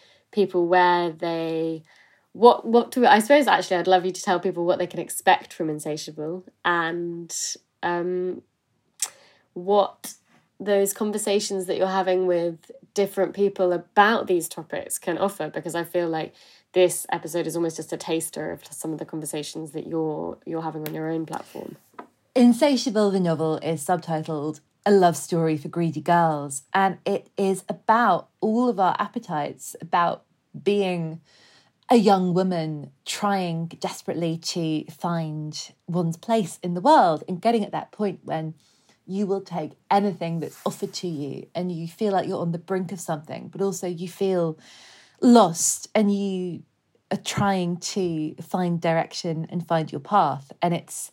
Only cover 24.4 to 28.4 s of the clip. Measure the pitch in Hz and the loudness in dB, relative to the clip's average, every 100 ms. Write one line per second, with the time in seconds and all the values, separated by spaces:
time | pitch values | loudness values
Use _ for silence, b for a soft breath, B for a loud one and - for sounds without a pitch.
24.4 | 151 156 _ _ 202 202 175 170 - 170 | -4 -8 _ _ 4 6 6 4 -2 0
25.4 | 160 156 156 175 170 156 147 170 165 151 | 0 0 -4 -2 -2 -2 2 4 4 0
26.4 | 143 139 - 196 190 180 - 202 - - | -4 -10 -4 0 0 0 -4 -4 -4 -2
27.4 | 196 190 - 180 - 226 233 170 - _ | 0 0 -4 -4 2 4 4 2 -2 _